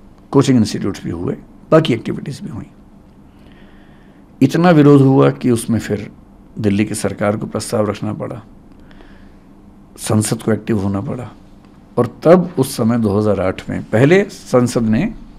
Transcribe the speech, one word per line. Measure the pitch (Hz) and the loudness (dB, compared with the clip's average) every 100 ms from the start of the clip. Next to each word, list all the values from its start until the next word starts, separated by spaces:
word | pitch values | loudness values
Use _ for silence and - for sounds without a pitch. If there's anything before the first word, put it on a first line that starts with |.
| - - - | -20 -20 -2
Coaching | 135 135 127 | 0 4 2
institutes | 101 - 101 95 | 2 -2 -8 -8
भी | - | -10
हुए, | 85 90 - - - - | -8 -8 -8 -12 -20 0
बाकी | 160 156 | 2 2
activities | 117 - - - 131 | -2 -4 -10 -10 -12
भी | 196 | -12
हुई। | 110 - - - - - - - - - - - - - - - - - - | -14 -16 -20 -20 -20 -20 -20 -20 -20 -20 -20 -20 -20 -20 -20 -20 -20 -16 -2
इतना | 131 160 180 | 0 2 4
विरोध | 160 143 143 | 6 8 6
हुआ | 135 135 139 | 6 4 2
कि | 139 123 | 2 0
उसमें | 117 - 113 | -2 -2 -4
फिर | - 101 101 - - - - - | -4 -6 -8 -18 -20 -20 -20 -6
दिल्ली | 107 98 107 | -2 0 -2
की | 104 | -4
सरकार | 98 98 104 90 | -6 -4 -2 -2
को | - | -4
प्रस्ताव | 107 - 117 104 | -8 -4 -2 -2
रखना | 101 110 | -4 -8
पड़ा, | 104 117 117 - - - - - - - - - - - - - - - - | -8 -10 -12 -18 -20 -20 -20 -20 -20 -20 -20 -20 -20 -20 -20 -20 -20 -20 -12
संसद | - 107 104 113 | -2 -2 0 -4
को | - | -2
active | 107 - 110 | -4 -2 -4
होना | 98 98 | -2 -4
पड़ा, | 143 120 110 - - - - - - - | -6 -10 -12 -18 -20 -20 -20 -20 -8 -4
और | 117 - | -4 0
तब | 151 185 175 - | 4 4 4 -2
उस | 135 - | -2 -2
समय | 113 120 | -2 0
दो | 107 101 | 0 0
हज़ार | 107 95 | 0 0
आठ | 92 92 - | -2 -4 -8
में, | 95 | -10
पहले | - 107 135 185 | -2 2 4 4
संसद | 196 - - 127 123 127 | 0 -6 -2 0 2 0
ने | 113 110 202 - - | 0 0 -2 -6 -18